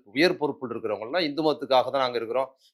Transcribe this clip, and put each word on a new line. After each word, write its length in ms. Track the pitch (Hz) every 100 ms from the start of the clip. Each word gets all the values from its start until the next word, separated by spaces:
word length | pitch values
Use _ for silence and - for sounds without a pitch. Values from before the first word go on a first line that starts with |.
உயர் 340 | 104 113 175 -
பொறுப்பில் 320 | 147 - 123
இருக்கிறவங்கலாம் 560 | 113 107 101 110 170 156
இந்து 160 | 143
மதத்துக்காக 460 | 156 147 131 127 127
தான் 140 | 135
நாங்க 140 | 127 120
இருக்கிறோம், 320 | 110 120 135 _ _